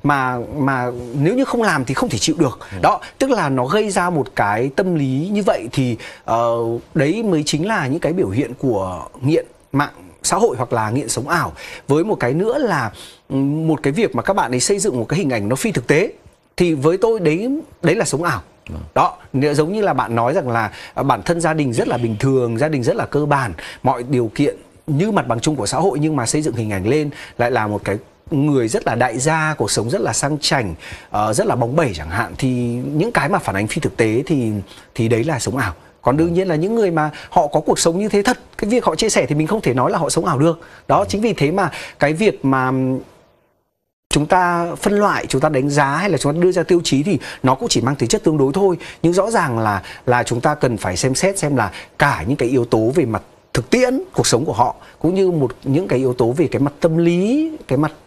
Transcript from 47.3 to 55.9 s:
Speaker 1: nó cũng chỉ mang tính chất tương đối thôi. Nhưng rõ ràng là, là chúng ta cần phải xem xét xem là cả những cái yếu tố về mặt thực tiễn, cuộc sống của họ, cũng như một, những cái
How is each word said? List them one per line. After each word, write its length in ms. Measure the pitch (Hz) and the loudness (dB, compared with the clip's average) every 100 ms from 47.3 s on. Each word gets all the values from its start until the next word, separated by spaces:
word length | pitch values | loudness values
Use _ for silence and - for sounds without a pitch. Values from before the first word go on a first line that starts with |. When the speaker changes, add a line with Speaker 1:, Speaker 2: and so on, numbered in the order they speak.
| - | 0
Speaker 1:
nó 120 | 131 131 | 2 2
cũng 140 | 240 | 0
chỉ 120 | - | 0
mang 140 | 120 143 | 0 0
tính 140 | 120 | 0
chất 140 | 208 | 2
tương 140 | 175 156 | 2 4
đối 160 | 135 | 2
thôi. 240 | 185 196 170 - - | 4 2 0 -6 -2
Nhưng 100 | 160 | 0
rõ 180 | 180 196 | 2 2
ràng 280 | 220 156 113 | 2 0 0
là, 220 | 110 98 - - - | 0 0 -6 -8 0
là 180 | 123 | 0
chúng 180 | 117 120 | 2 0
ta 140 | 160 151 | 0 2
cần 220 | 135 110 | 0 0
phải 200 | 98 92 | -4 -2
xem 180 | 131 131 | -2 0
xét 220 | 185 196 | 0 0
xem 180 | 147 135 | 0 0
là 160 | 101 - - - | 0 -4 -18 0
cả 240 | 143 117 82 | 0 2 -4
những 100 | 147 | -2
cái 120 | 120 | 0
yếu 160 | 131 117 | 0 2
tố 260 | 113 113 160 | 2 2 2
về 100 | 127 | 0
mặt 160 | 101 - _ _ | -2 -8 _ _
thực 160 | 139 120 | -4 0
tiễn, 320 | 233 247 262 381 | 2 2 0 -4
cuộc 140 | - 156 | -2 2
sống 180 | 117 160 | 2 0
của 80 | |
họ, 220 | 107 123 - - - | 0 0 0 -18 -4
cũng 160 | 156 190 | 0 2
như 160 | 190 | 2
một, 200 | 165 131 - | 2 -2 -4
những 240 | - 139 | -2 0
cái 120 | 196 | 2